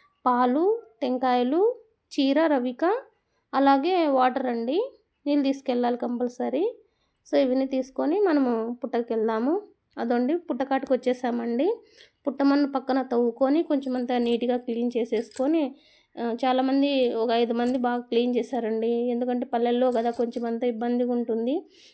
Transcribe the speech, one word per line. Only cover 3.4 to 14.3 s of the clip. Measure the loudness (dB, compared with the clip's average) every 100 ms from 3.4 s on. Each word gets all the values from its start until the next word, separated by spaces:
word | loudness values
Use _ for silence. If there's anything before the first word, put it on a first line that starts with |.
| _
అలాగే | 2 4 4 2 0 2
వాటర్ | 2 2 0 -2
అండి. | -4 -2 -2 -4 -8 _ _ -2
నీళ్ళు | 0
తీసుకెళ్ళాలి | 2 0 -2 0 0 -2
కంపల్సరీ. | -4 -4 -4 -4 -4 0 -2 -4 _ _ _ _ _
So, | 2
ఇవన్నీ | 2 2 0
తీసుకొని | -2 -4 -4 -2 2
మనము | 2 2 2 0 -4 -6
పుట్టకి | -6 -4 -2
వెళ్దాము. | -2 0 0 0 -2 -4 _ _ -8
అదండి, | -2 0 0 -2
పుట్టకాటుకు | -2 -4 -2 -2 0
వచ్చేసామండి. | -2 0 -2 -2 -4 -2 0 0 -2 -8 -20 -20 _ -6
పుట్టమన్ను | 0 2 2 2
పక్కన | -2 -2 -2
తవ్వుకొని | 0 0 0 2 2 2
కొంచెం | 2 0 -2 -4
అంతా | -2 0
నీట్‌గా | 0